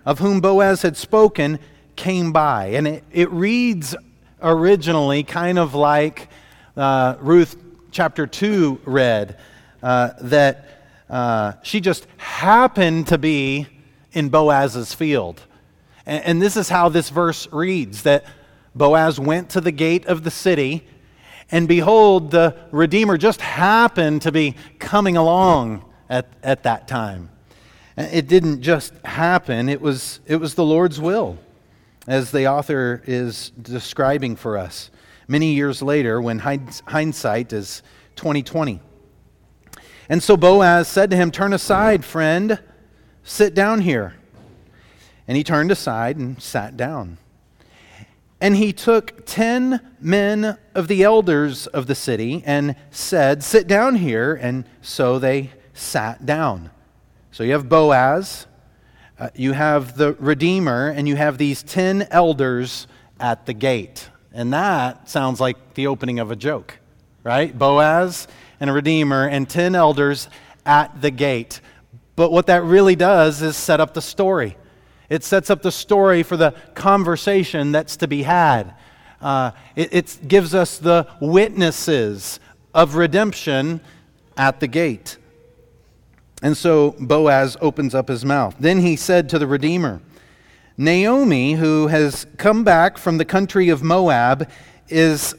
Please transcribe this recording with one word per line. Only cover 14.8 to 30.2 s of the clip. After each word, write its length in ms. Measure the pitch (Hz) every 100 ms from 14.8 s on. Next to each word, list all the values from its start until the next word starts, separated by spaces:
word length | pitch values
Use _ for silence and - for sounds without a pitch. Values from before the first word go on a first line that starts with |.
| 113
field. 480 | - 160 139 90 82 - _ _ _ _ _ -
And, 180 | 147
and 180 | 170 170
this 140 | 202 208
is 120 | 180
how 200 | 180 175
this 220 | 160 156
verse 360 | 147 170 156 -
reads, 500 | 151 180 185 110 104
that 220 | 147 143 - - _ _ _
Boaz 460 | - 143 160 160 135
went 300 | 139 165 175
to 100 | 190
the 120 | 170
gate 340 | 147 160 175 -
of 180 | 170
the 60 | 160
city, 560 | - 190 165 135 156 - _ _ _ - - -
and 180 | 165 165
behold, 640 | 170 165 220 214 190 156
the 260 | 165 165 - -
Redeemer 480 | 147 165 185 214 175
just 220 | 202 -
happened 840 | - - 185 220 233 - 156 151
to 100 | 160
be 240 | 156 147 127 - -
coming 380 | - 202 196 175
along 680 | 160 180 190 156 117 104 - _ -
at, 240 | 127 - _
at 200 | 131 135
that 260 | 127 113 -
time. 400 | 131 110 92 87 _ _ _ _ _ _ -
It 300 | - 165 139
didn't 360 | 185 160 139
just 320 | 131 160 - -
happen, 640 | - - 170 180 - 117 123
it 140 | 143
was, 380 | 147 131 - -